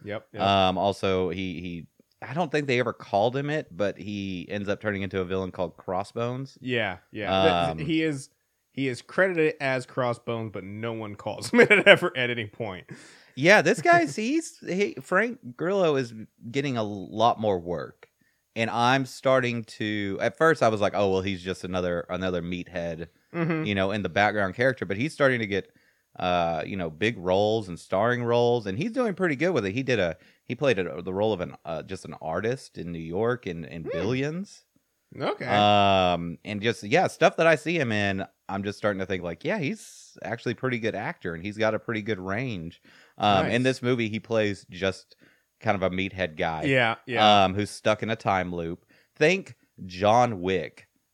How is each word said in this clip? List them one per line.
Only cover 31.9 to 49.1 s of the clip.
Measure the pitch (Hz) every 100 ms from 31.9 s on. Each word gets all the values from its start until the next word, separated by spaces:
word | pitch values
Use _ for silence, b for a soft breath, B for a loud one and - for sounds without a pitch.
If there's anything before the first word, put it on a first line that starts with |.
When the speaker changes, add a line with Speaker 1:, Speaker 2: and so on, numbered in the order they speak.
| 92 -
Speaker 2:
an | -
artist | 80 87 110 135 - -
in | 82
New | 82
York | 82 90 113 123 95
in, | 85 80
in | 85
Speaker 1:
Hmm. | 202
Speaker 2:
Billions. | 554 98 131 143 170 202 - _ _ _ _ _ -
Speaker 1:
Okay. | 143 415
Speaker 2:
Um, | - 104 104 104 98 95 90 87 85 82
and | - 104
just, | 113 104
yeah, | 104 156 165
stuff | - 160 -
that | 165
I | 156
see | 160 170
him | 120
in, | 104 101 98 - _ -
I'm | 98
just | 101 -
starting | 107 95
to | 92
think, | 92
like, | 85 85
yeah, | 156 220
he's | 143 220 - - - -
actually | 92 117 127
a | 110
pretty | 131 120
good | 110
actor, | 95 131 - 90
and | 82
he's | 98 104
got | 110
a | 107
pretty | - 110
good | 104 98
range. | 92 101 131 95 82 - b b b -
Um, | 104 95 104
in | 117
Speaker 1:
Nice. |
Speaker 2:
this | 131 127
movie, | 120 123 110
he | 107
plays | - 113 104 98 -
just | 90 95 - _ _ b b b _
kind | 110
of | 101
a | 92
meathead | 90 95 95 87 78
guy. | 85 78
Speaker 1:
Yeah, | 80 131 117 113 -
yeah. | 113 107 104
Speaker 2:
Um, | 92
who's | 98 101
stuck | - 107 107
in | 110
a | 113
time | 113 95 90
loop. | 87 82 87 _ b b